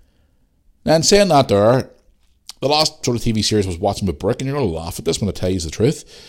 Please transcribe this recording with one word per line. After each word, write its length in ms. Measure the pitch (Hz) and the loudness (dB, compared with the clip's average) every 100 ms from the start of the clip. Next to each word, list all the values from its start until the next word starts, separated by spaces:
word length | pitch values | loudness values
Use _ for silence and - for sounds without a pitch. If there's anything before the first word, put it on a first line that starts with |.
| _ _ _ _ _ _ _ _ - | _ _ _ _ _ _ _ _ 0
Now, 100 | 160 | 2
in 80 | |
saying 240 | 156 202 202 | 4 4 4
that 220 | 143 - | 4 4
there, 400 | 101 107 127 - _ _ _ _ _ - - | 4 4 2 -2 _ _ _ _ _ -20 -8
the 80 | 135 | 0
last 340 | 151 156 - | 0 0 -2
sort 140 | - 120 | -4 -2
of 60 | |
T 100 | 117 | -2
V 80 | 113 | -2
series 240 | 101 107 95 | 0 0 0
I 60 | |
was 60 | 82 | -2
watching 300 | 101 101 98 | -4 -2 -4
with 100 | 76 | -4
Brick, 220 | - - | -4 -4
and 80 | 135 | -4
you're 100 | 143 | -4
gonna 140 | 113 | -4
laugh 260 | 80 82 - | -4 -8 -6
at 60 | |
this 160 | - - | -4 -2
when 80 | 101 | -4
I 60 | |
tell 160 | - 92 | -4 -4
you 100 | 95 | -2
the 120 | 80 | -4
truth, 340 | - 107 156 - - | -2 0 -2 -8 -20